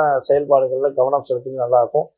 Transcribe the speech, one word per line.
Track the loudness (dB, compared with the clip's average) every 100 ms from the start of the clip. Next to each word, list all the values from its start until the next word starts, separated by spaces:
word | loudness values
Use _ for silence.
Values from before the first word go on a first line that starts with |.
| 0 0 0
செயல்பாடுகள்ல | 0 2 2 2 0 -2 0
கவனம் | 0 0 -2
செலுத்தி | -6 -6 -6
நல்லா | 0 0
இருக்கும். | 2 -2 -4